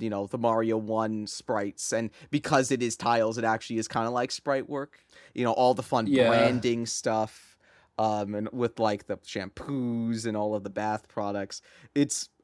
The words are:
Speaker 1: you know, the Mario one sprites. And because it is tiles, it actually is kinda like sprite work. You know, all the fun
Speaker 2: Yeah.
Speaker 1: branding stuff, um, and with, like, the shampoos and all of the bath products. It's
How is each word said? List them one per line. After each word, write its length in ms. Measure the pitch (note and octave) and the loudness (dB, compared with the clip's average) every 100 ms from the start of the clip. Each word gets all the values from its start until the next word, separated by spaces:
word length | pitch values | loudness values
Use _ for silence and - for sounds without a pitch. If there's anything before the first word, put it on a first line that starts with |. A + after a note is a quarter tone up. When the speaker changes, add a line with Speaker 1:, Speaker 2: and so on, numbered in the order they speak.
Speaker 1:
you 100 | A2+ | -4
know, 160 | G2+ G2 | -4 -4
the 100 | B2 | 0
Mario 420 | A#2 A2+ A2+ A2 | 2 2 2 0
one 500 | G#2+ A2 A2 A2 G#2 | 0 -2 0 -2 -6
sprites. 640 | - - A2 G2+ - - | -10 -4 -2 -2 -6 -4
And 180 | A2+ A2+ - - | -2 -4 -8 -6
because 440 | D3 - C#3+ B2+ | -4 2 2 4
it 100 | C3 | 0
is 140 | A#2+ - | 0 -2
tiles, 420 | - A#2 A2+ A2+ | 0 2 2 0
it 60 | |
actually 340 | A2+ A2 - A2+ | 0 0 -2 -6
is 80 | A2+ | -4
kinda 240 | B2 A2+ | -2 -2
like 220 | B2 C3 | -2 -4
sprite 360 | - - C#3 - | -4 -2 -2 -2
work. 300 | C#3+ C#3+ _ _ - - | -8 -10 _ _ -20 -14
You 120 | - | -2
know, 80 | A#2+ | 0
all 220 | - B2+ | 4 4
the 100 | A#2+ | 4
fun 240 | A2+ B2+ A2+ | 2 0 4
Speaker 2:
Yeah. 180 | C3+ A#2 | 4 6
Speaker 1:
branding 580 | A2+ B2+ B2+ B2 A#2 A#2 | 6 4 4 0 0 -2
stuff, 680 | - B2 A2 A2 - - _ _ _ _ - | -4 0 0 0 -6 -20 _ _ _ _ -2
um, 360 | A2 G#2+ G2+ | 0 0 -2
and 140 | G#2 G#2+ | -4 -4
with, 260 | B2+ A#2 - | -2 -2 2
like, 280 | A2 G#2 - | 0 0 -4
the 100 | G2 | -10
shampoos 1080 | - - F#2+ - - C#3 A#2+ A#2 A#2 A2+ A2+ | -6 -8 -8 -10 -8 -4 -2 -2 -2 -2 -2
and 100 | G#2+ | -2
all 180 | G#2 | 0
of 100 | G#2+ | -2
the 60 | G2 | -4
bath 380 | G2 G#2+ G#2+ - | -4 -2 -2 -4
products. 540 | - G2+ G2+ G2 - - - - | -6 -4 -4 -6 -10 -18 -20 -6
It's 340 | - C#3+ - - _ | 0 0 0 -8 _